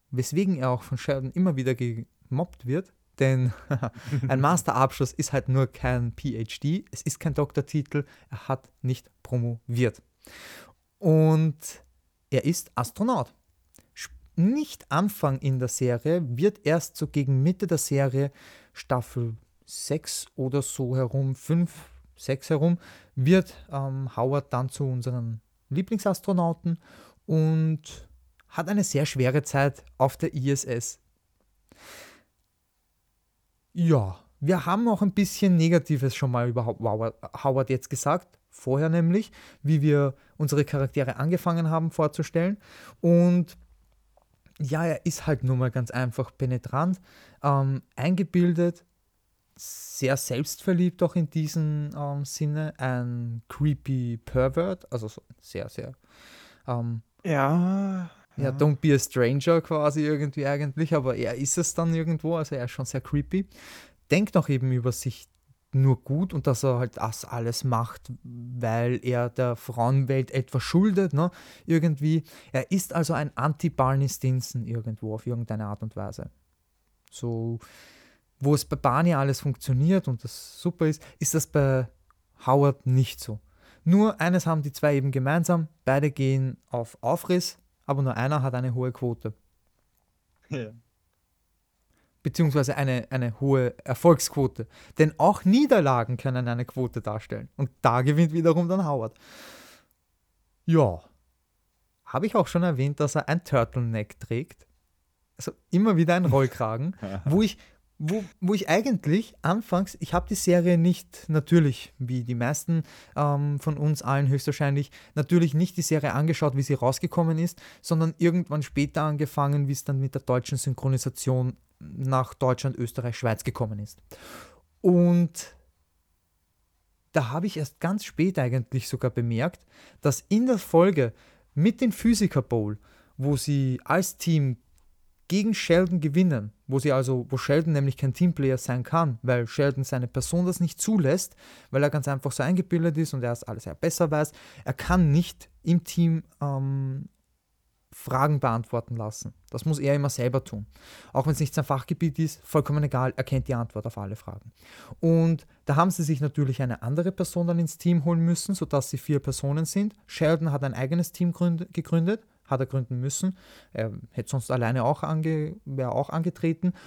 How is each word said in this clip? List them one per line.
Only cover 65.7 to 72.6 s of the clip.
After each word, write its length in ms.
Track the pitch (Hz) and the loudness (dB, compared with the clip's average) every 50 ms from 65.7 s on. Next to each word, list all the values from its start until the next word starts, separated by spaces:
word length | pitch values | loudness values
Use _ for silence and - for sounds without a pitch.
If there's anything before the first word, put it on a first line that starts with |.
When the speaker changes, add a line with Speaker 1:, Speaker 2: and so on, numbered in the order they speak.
| - | 2
Speaker 1:
nur 280 | 135 135 135 127 - | 4 6 6 4 4
gut 320 | - - 135 156 190 180 170 | 0 -2 -2 -2 -2 -2 -2
und 120 | 143 - | -2 0
dass 180 | 143 123 - - | 0 0 2 2
er 140 | 135 123 120 | 0 2 0
halt 200 | 127 113 - - | -2 -4 -4 -6
das 260 | - 113 113 - - | -6 -6 -6 -8 -10
alles 400 | - - 120 117 117 117 - - | -8 -6 -6 -4 -4 -4 -4 -2
macht, 480 | 131 120 113 117 110 - - - - 123 - | 0 0 0 -2 -4 -8 -14 -14 -16 -16 -16
weil 800 | - 123 120 120 120 120 123 123 120 113 113 113 117 123 127 - | -16 -16 -14 -14 -12 -10 -8 -4 -2 -2 0 0 0 0 -2 -2
er 280 | - 127 123 120 120 120 | -2 -2 -2 0 -2 -2
der 260 | - - 127 123 117 | -2 -2 -2 -2 -2
Frauenwelt 760 | - - - 117 127 117 123 135 135 135 123 135 135 127 - | -4 -8 -8 -4 0 2 2 2 2 2 2 0 0 0 -2
etwas 320 | - 135 123 - - 127 | -2 -4 -4 -2 -2 -4
schuldet, 520 | - - - 175 196 214 185 196 196 165 139 | -2 2 2 4 4 4 4 2 2 2 2
ne, 160 | 143 165 180 - - - - - - - | 0 0 0 -2 -6 -20 -20 -20 -10 -2
irgendwie. 600 | - 165 160 156 170 151 135 147 156 160 160 156 - - - - - | 0 2 2 2 2 0 2 2 2 2 0 0 -4 -12 -20 -12 -6
Er 180 | - 131 | -4 -4